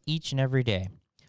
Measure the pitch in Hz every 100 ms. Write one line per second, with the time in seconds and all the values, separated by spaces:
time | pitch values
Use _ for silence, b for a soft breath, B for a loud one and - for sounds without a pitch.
0 | - 160 - 135 135 131 120 95 92 -
1 | _ _